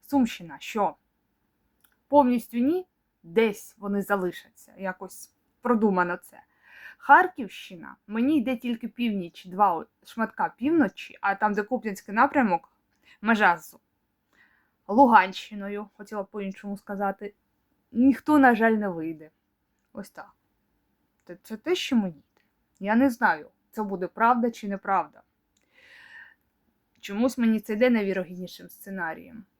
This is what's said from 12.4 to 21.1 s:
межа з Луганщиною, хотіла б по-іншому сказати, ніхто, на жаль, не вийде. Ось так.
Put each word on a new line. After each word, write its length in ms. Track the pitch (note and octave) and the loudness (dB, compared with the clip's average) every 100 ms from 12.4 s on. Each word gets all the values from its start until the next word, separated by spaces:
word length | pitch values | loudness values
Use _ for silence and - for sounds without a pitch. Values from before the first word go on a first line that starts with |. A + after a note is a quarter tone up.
| A3+ F3 _ _ _ _ _ _ | 2 0 _ _ _ _ _ _
межа 360 | G#3 A3 G3 E3+ | 0 4 4 2
з 200 | - - _ _ _ _ _ _ _ _ _ _ - | -6 -20 _ _ _ _ _ _ _ _ _ _ -2
Луганщиною, 1000 | G#3+ C4+ A3 F#3 F#3+ - G#3 G3 G3+ G#3+ _ | 6 8 8 4 -6 -14 -14 -10 -10 -12 _
хотіла 260 | G#3 G#3+ | -12 -10
б 40 | G3 | -10
по-іншому 500 | G#3+ G3 F#3+ G3+ G3+ | -10 -10 -10 -12 -14
сказати, 560 | - G3 G3+ G3 G#3 _ _ _ _ _ _ | -12 -4 -4 -4 -14 _ _ _ _ _ _
ніхто, 480 | A3+ C4+ A3+ - D4+ | 2 2 2 2 6
на 160 | C4 A3+ | 6 6
жаль, 160 | A3+ | 2
не 180 | A3 G#3 | 2 -2
вийде. 400 | E3+ D#3+ D#3 D#3 _ _ _ _ _ _ | -6 -8 -10 -18 _ _ _ _ _ _
Ось 160 | - G3 | -18 -18
так. 220 | - - _ _ _ _ _ _ _ _ | -20 -20 _ _ _ _ _ _ _ _